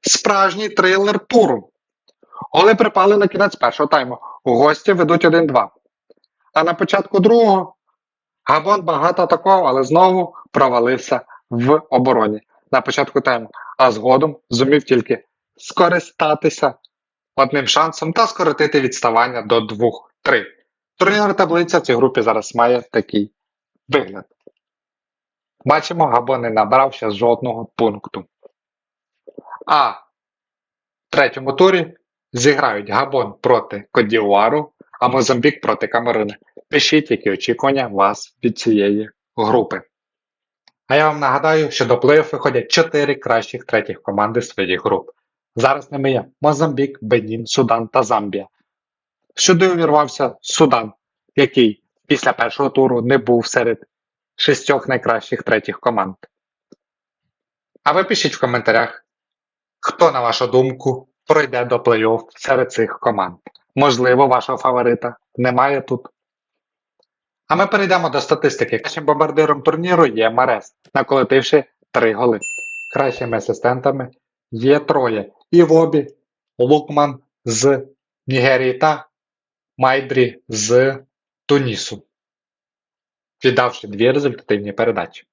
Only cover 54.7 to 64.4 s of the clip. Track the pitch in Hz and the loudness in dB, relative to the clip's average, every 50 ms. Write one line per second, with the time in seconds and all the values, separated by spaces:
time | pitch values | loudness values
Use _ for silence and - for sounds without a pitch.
54.7 | 143 135 - - 131 120 - 120 113 107 - - - - - - 113 107 - - | -2 -2 0 -4 -4 -2 -2 -2 -2 -2 -4 -8 -10 -8 -2 -2 -2 -2 -2 -6
55.7 | 101 - - 123 117 104 95 95 92 _ - _ _ _ _ _ _ _ _ _ | -12 -4 -4 -2 -2 -2 -4 -4 -8 _ -20 _ _ _ _ _ _ _ _ _
56.7 | - _ _ _ _ _ _ _ _ _ _ _ _ _ _ _ _ _ _ _ | -20 _ _ _ _ _ _ _ _ _ _ _ _ _ _ _ _ _ _ _
57.7 | _ _ _ 143 151 185 185 185 226 - - - - - - 123 120 120 - - | _ _ _ 0 0 0 0 0 -2 -2 -2 -4 -2 -2 -4 -2 -2 -2 0 2
58.7 | 110 117 117 - - - _ _ _ _ _ _ _ _ _ _ _ _ _ _ | 2 2 0 -2 -8 -18 _ _ _ _ _ _ _ _ _ _ _ _ _ _
59.7 | _ _ - - - - 175 160 135 127 120 117 113 - 127 120 127 127 131 135 | _ _ -8 -8 0 2 2 2 2 0 -2 -2 -2 -2 -2 2 2 2 2 2
60.7 | 127 127 - 135 127 131 - _ _ _ _ - 151 156 147 127 131 123 120 120 | -4 -4 -4 -4 -4 -4 -10 _ _ _ _ 0 0 0 0 0 -4 -6 -2 -2
61.7 | 123 120 - 123 113 110 110 113 113 110 - _ _ - - - 135 127 127 - | -4 0 2 0 2 2 2 0 0 -2 -4 _ _ -12 -2 0 0 0 0 -2
62.7 | - - 113 101 - - - 120 110 101 92 87 90 _ _ - _ _ _ _ | -2 -4 -4 -4 -4 -4 -4 -2 -2 -2 -6 -6 -8 _ _ -20 _ _ _ _
63.7 | _ 135 139 143 123 117 127 127 123 127 139 127 127 123 | _ 2 2 2 2 2 2 2 4 4 4 2 2 0